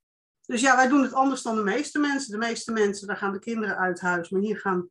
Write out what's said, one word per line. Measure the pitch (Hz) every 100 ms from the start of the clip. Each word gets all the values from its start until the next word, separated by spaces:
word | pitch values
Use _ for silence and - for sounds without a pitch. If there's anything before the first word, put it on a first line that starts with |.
| _ _ _ _ -
Dus | 247
ja, | 269 247
wij | 262
doen | 285
het | 254
anders | 269 269 254
dan | - 220
de |
meeste | 202 240 294 302
mensen. | 294 277 269
De | 208 233
meeste | - -
mensen, | 226 202 196 196
daar | 190
gaan | 202
de | 196
kinderen | 233 226 208 185
uit | 185 180
huis. | 180 175 170
Maar | 190
hier | 214 202
gaan | 202 185 180